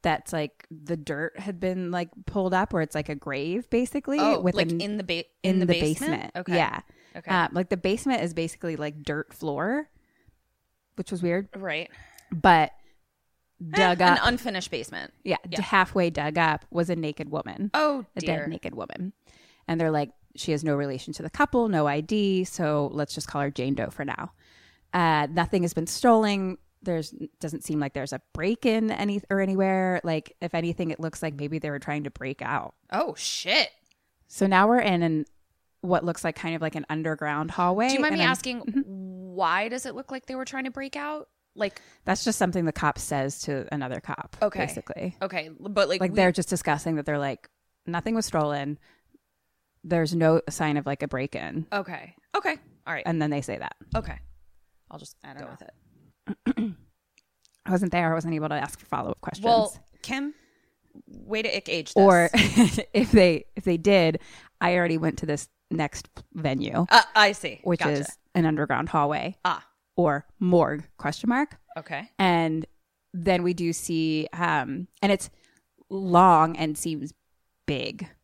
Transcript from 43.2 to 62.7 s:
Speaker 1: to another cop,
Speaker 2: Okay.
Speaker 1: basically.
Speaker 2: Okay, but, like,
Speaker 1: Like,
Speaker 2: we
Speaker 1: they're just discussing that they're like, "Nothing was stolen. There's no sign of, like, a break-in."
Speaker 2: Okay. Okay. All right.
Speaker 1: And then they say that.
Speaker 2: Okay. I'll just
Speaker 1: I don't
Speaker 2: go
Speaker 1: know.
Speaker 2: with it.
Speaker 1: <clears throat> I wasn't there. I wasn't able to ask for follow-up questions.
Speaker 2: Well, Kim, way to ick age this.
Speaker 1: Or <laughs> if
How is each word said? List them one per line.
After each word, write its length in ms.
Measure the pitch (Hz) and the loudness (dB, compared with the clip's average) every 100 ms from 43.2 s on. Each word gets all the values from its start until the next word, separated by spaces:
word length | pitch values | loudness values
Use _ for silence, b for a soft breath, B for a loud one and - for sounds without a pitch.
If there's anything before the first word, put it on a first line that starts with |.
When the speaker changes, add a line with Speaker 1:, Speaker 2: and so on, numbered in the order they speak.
| 135 - | -2 -6
Speaker 1:
to 260 | - 139 - | -6 -6 -4
another 260 | 147 127 127 | -6 -6 -8
cop, 340 | - - - - | -8 -10 -12 -2
Speaker 2:
Okay. 240 | 208 - 151 | -2 -2 -6
Speaker 1:
basically. 500 | - - - 180 - | -6 -10 -8 -8 -6
Speaker 2:
Okay, 280 | 190 180 160 160 | -8 -6 -10 -12
but, 280 | 196 202 165 | -4 0 2
like, 140 | 180 | 2
Speaker 1:
Like, 100 | 180 | 2
Speaker 2:
we 40 | 208 | 4
Speaker 1:
they're 160 | 185 | 4
just 180 | 175 175 | 4 -2
discussing 460 | 170 - 147 165 156 | -2 0 -2 0 -2
that 100 | 143 | -2
they're 140 | 147 | -2
like, 300 | 139 123 - _ _ _ - | -2 -6 -14 _ _ _ -8
"Nothing 300 | 170 214 226 | -6 -2 -2
was 100 | 214 | 0
stolen. 540 | 165 151 143 143 151 b b b _ _ _ _ _ _ _ | 0 0 -2 -4 -8 b b b _ _ _ _ _ _ _
There's 300 | 165 170 156 170 | -2 0 2 4
no 260 | 160 160 - | 6 4 2
sign 280 | - 156 147 | -4 -2 -2
of, 80 | 139 | -4
like, 180 | 143 | -6
a 40 | 170 | -6
break-in." 600 | 131 139 - 78 156 160 | -6 -6 -8 -8 -8 -6
Speaker 2:
Okay. 420 | 202 185 165 175 _ _ 415 | -6 -6 -12 -16 _ _ -4
Okay. 220 | 381 311 _ _ - | -4 -6 _ _ -8
All 60 | |
right. 100 | 156 - | -6 -2
Speaker 1:
And 160 | 165 | 0
then 80 | 151 | 0
they 100 | 143 | -2
say 160 | 143 - | -4 -8
that. 180 | - - - 220 | -8 -12 -6 -6
Speaker 2:
Okay. 220 | - - - - - - _ _ _ | -6 -14 -16 -20 -20 -20 _ _ _
I'll 100 | 151 | -20
just 160 | - - | -20 -20
Speaker 1:
I 60 | - | -20
don't 60 | 139 | -18
Speaker 2:
go 60 | - | -16
Speaker 1:
know. 60 | |
Speaker 2:
with 100 | - | -18
it. 920 | - _ _ _ _ _ - - - 269 | -20 _ _ _ _ _ -12 -4 -2 -2
Speaker 1:
<clears throat> 160 | 220 170 _ _ _ _ _ _ _ _ - | -4 -6 _ _ _ _ _ _ _ _ -2
I 60 | |
wasn't 200 | 185 190 | 0 2
there. 200 | 175 165 | 0 0
I 20 | |
wasn't 200 | 165 165 | 0 -2
able 160 | 156 151 | -4 -2
to 60 | 147 | -4
ask 240 | 139 - | -6 -10
for 60 | - | -8
follow-up 360 | 139 - - | -6 -4 -8
questions. 240 | - 185 220 | -10 -4 4
Speaker 2:
Well, 280 | 226 214 - - _ | 4 2 -6 -20 _
Kim, 320 | - 269 285 - b b b b _ - - | -8 -6 -6 -10 b b b b _ -20 -20
way 340 | - - 220 | -20 -6 -4
to 140 | 220 196 | -2 -4
ick 140 | - | -2
age 240 | 165 151 | -4 0
this. 80 | - | 8
Speaker 1:
Or 280 | 196 175 170 | 10 10 6
<laughs> 20 | |
if 800 | 233 - - 220 | 6 6 6 6